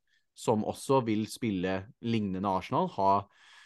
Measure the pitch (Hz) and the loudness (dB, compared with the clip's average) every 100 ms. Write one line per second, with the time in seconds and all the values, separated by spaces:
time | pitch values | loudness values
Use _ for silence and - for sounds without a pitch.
0 | _ _ _ - - 107 92 - - 135 | _ _ _ -6 0 0 0 -4 2 2
1 | 113 107 107 - 117 95 92 95 98 - | 2 -2 -2 -4 -2 0 0 -2 -6 -8
2 | 117 117 101 92 101 95 - 135 180 - | -2 0 0 -2 0 0 -2 -2 -2 0
3 | 98 98 - _ - - | 2 2 0 _ -20 -20